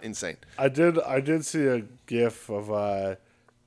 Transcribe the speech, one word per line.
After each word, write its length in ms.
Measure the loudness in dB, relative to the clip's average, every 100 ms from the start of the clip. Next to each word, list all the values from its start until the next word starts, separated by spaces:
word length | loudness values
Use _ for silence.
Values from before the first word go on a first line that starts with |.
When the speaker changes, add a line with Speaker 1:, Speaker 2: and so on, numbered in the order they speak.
Speaker 1:
insane. 360 | -8 -8 -8 -8 -14 0
Speaker 2:
I 120 | 0
did, 280 | 4 4 4
I 200 | 0 0
did 260 | 0 -2 -2
see 220 | 0 2
a 140 | 0 -2 -16 -4
gif 420 | 0 0 0 -6
of, 220 | -6 -2
uh, 440 | -2 0 0 -2 -4 _ _ _ _